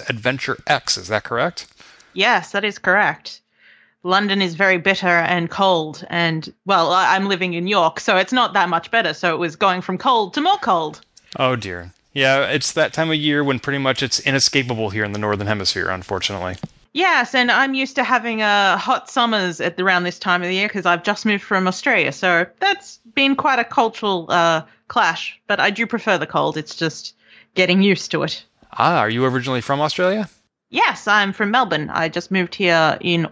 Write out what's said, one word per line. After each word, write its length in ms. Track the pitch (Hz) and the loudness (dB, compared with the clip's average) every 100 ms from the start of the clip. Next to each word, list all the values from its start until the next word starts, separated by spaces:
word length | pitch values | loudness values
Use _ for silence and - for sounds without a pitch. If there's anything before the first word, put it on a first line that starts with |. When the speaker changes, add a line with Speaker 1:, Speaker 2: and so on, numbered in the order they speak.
| - | -6
Speaker 1:
Adventure 480 | 117 120 131 - 127 - | -4 -2 -2 -4 -8 -2
X. 280 | 143 - - | -2 0 -6
Is 120 | 90 | -2
that 160 | 107 | -4
correct? 420 | - 120 156 - - _ - - _ | -2 -2 -2 -4 -18 _ -20 -20 _
Speaker 2:
Yes, 400 | 180 208 240 160 | 0 2 2 0
that 120 | 202 | -4
is 140 | 208 196 | -4 -4
correct. 640 | - 190 180 156 - - _ _ _ _ _ _ | 0 2 2 -2 -12 -20 _ _ _ _ _ _
London 360 | 175 190 208 196 | 0 2 2 0
is 140 | 190 | 0
very 240 | 165 196 185 | 2 2 2
bitter 300 | 180 190 180 | 2 0 2
and 420 | 175 165 180 170 | 2 2 0 -2
cold, 560 | - 196 175 156 156 - | 0 2 2 0 -10 -6
and, 440 | 170 170 160 156 - | -2 0 -2 -6 -14
well, 280 | - 190 165 | 0 2 4
I, 240 | 180 165 190 | 2 4 2
I'm 100 | 196 | 2
living 280 | 190 185 | -2 -2
in 120 | 170 180 | -2 0
York, 320 | 202 165 - | 2 2 0
so 200 | - 190 | 0 2
it's 140 | 190 | 2
not 200 | 254 226 | 0 0
that 160 | 196 175 | 2 2
much 240 | 165 - | 0 0
better, 220 | 226 185 | -2 -2
so 200 | 156 180 | -2 -2
it 40 | 160 | 0
was 180 | 170 151 | -4 0
going 240 | 202 180 | 0 0
from 180 | 180 185 | -4 -4
cold 360 | 269 240 202 | 2 2 0
to 60 | 294 | -2
more 180 | 320 392 | 0 0
cold. 420 | 240 180 156 - _ - _ - | 0 0 -2 -10 _ -20 _ -4
Speaker 1:
Oh, 200 | 131 127 | -2 -2
dear. 360 | 101 87 87 - _ | -6 -10 -12 -20 _
Yeah, 340 | 143 135 135 113 | 0 2 2 2
it's 200 | 147 - | -2 -2
that 200 | - 147 | 0 0
time 180 | - 160 | 0 -2
of 60 | 156 | 0
year 260 | 151 147 | 0 2
when 160 | 143 127 | 0 -2
pretty 200 | - 139 | -2 -2
much 220 | 135 127 | 0 0
it's 200 | 131 - | -2 -2
inescapable 680 | - 135 - 139 123 113 110 | 0 2 2 0 0 -2 -2
here 140 | 104 | -2
in 60 | 104 | -2
the 80 | 104 | -2
Northern 300 | 104 104 101 | -2 -2 -2
Hemisphere, 400 | 104 95 95 87 | -2 -2 -2 -4
unfortunately. 680 | 92 90 95 - 101 90 90 - _ _ | -4 -4 -6 -4 -6 -6 -8 -14 _ _
Speaker 2:
Yes, 420 | 285 370 311 240 | -2 0 2 0
and 160 | 262 247 | 0 2
I'm 240 | 220 269 | 2 2
used 220 | 269 262 277 | -2 -4 -4
to 80 | |
having, 360 | 247 254 226 220 | 0 0 0 -2
uh, 380 | 214 202 196 185 | 2 4 4 2
hot 320 | 185 254 - | 0 -2 -2
summers 500 | - 233 220 185 165 | -2 0 0 -2 -2
at 180 | 156 170 | -4 -2
around 260 | 185 180 | 0 2
this 140 | 175 170 | 0 -4
time 220 | 214 180 | -2 0
of 80 | 180 | 0
the 60 | |
year 120 | 185 208 | -2 -2
'cause 200 | 208 175 | -2 0
I've 160 | 175 | 0
just 240 | 185 208 220 | 0 -2 0
moved 180 | 202 | -2
from 240 | - 196 185 | 0 0 0
Australia, 420 | 185 - 226 147 | -2 0 2 0
so 360 | 165 185 170 180 _ | 0 2 2 0 _
that's 420 | 381 392 - - 233 | -2 -2 -6 -20 -8
been 220 | 285 269 269 | 0 2 2
quite 220 | 302 262 | 2 0
a 60 | |
cultural, 600 | 233 - 226 226 208 185 160 | 0 0 0 0 -2 -2 0
uh, 320 | 175 170 160 160 _ _ | 2 4 2 -2 _ _
clash, 500 | - 175 165 - - _ | 0 0 0 -8 -14 _
but 140 | 202 | 0
I 80 | 165 | 0
do 180 | 202 233 | 0 -4
prefer 300 | 226 220 185 | -4 0 0
the 100 | 156 | 0
cold. 300 | 160 147 156 | 0 0 -2
It's 180 | 151 | -10
just 400 | - 165 151 - - _ - _ | -4 -4 -4 -16 -20 _ -20 _
getting 280 | - 180 185 | 0 2 4
used 300 | 196 180 - | 4 4 0
to 100 | 160 | -4
it. 200 | 151 - - _ _ | -4 -6 -14 _ _
Speaker 1:
Ah, 280 | - 131 170 | 0 2 4
are 100 | 110 | 2
you 160 | 117 131 | 2 0
originally 340 | 127 123 127 | 0 -2 -4
from 180 | - 143 | -2 -2
Australia? 520 | 151 - 180 208 196 _ _ _ _ | -2 0 0 0 -4 _ _ _ _
Speaker 2:
Yes, 360 | 277 403 214 - | 0 0 0 0
I'm 280 | 208 196 | 2 2
from 160 | 190 202 | -2 0
Melbourne. 400 | 240 233 156 151 | 0 0 -2 -2
I 160 | - 165 | -2 -2
just 220 | 175 175 | -4 -2
moved 240 | 190 175 | -2 -2
here 420 | - 185 165 156 - | 0 2 4 4 2
in 240 | 175 170 160 | 0 0 0